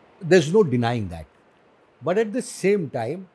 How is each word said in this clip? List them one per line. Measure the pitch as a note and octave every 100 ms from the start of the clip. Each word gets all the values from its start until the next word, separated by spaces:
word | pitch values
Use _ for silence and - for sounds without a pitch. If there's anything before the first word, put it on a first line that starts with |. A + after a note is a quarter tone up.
| _ -
there's | D#3+ F#3 D3
no | A3
denying | E3 B2 A#2 A#2+ F#2+
that. | E2 E2 _ _ _ _ _ _ _
But | C3 F#3+
at | A3
the | A#3
same | - - F#3 G#3 C#3
time | B2 A2+ F3+ F#3